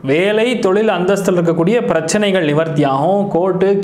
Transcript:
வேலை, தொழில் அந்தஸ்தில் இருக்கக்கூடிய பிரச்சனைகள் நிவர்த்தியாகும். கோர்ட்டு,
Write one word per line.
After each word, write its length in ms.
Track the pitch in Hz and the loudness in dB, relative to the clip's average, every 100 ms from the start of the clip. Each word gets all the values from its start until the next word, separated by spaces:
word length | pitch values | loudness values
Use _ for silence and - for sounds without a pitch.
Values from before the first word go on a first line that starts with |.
வேலை, 560 | 135 143 190 214 240 240 | -2 0 0 0 0 0
தொழில் 300 | 196 196 220 | 0 0 0
அந்தஸ்தில் 460 | 180 180 196 202 180 | 0 0 0 0 0
இருக்கக்கூடிய 500 | 170 160 165 233 240 | 0 0 0 0 0
பிரச்சனைகள் 680 | 165 160 214 208 190 156 | -2 0 -2 0 0 0
நிவர்த்தியாகும். 720 | 147 160 147 143 135 156 202 202 | 0 0 0 0 0 0 0 0
கோர்ட்டு, 520 | 160 185 180 190 202 | 0 0 0 2 2